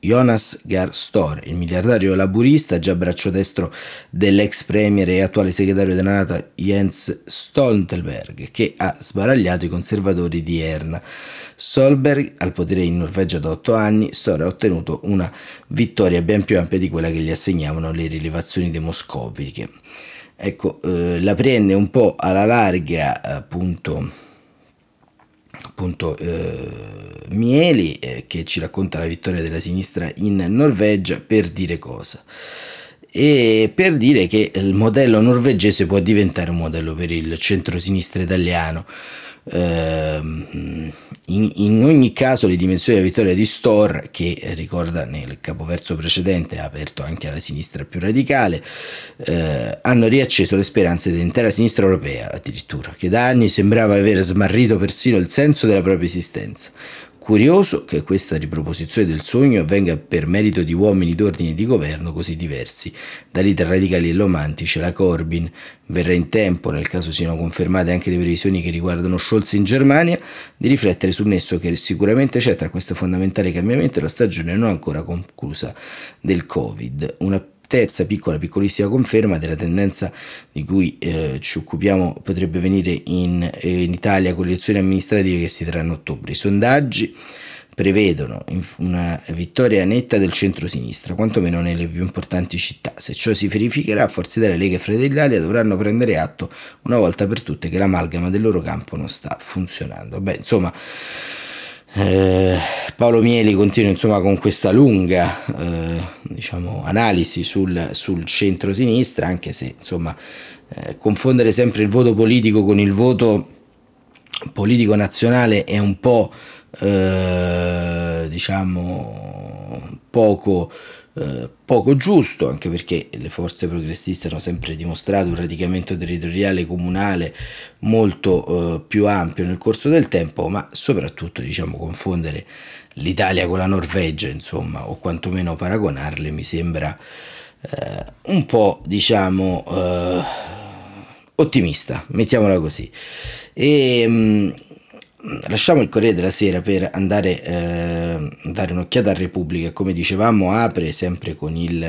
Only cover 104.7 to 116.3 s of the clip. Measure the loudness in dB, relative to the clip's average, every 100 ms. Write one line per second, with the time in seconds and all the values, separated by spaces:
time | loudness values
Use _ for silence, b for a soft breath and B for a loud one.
104.7 | 6 6 6 4 2 2 -2 -8 -6 -4
105.7 | -4 -4 -6 -6 B -14 -12 -8 -8 -6
106.7 | -6 -2 2 2 2 0 -2 -4 -2 0
107.7 | -2 -2 -4 -4 -4 -2 0 0 0 -2
108.7 | 0 2 2 2 0 -2 -4 -6 -8 -8
109.7 | -12 -8 -6 -6 -8 B B B B _
110.7 | -14 -12 -4 -2 0 2 4 4 4 2
111.7 | 2 2 4 4 6 6 6 4 4 4
112.7 | 4 4 4 4 6 4 4 0 -16 _
113.7 | _ _ _ _ _ _ -14 -12 -4 2
114.7 | 4 4 4 2 2 2 4 4 2 2
115.7 | 0 0 2 4 4 2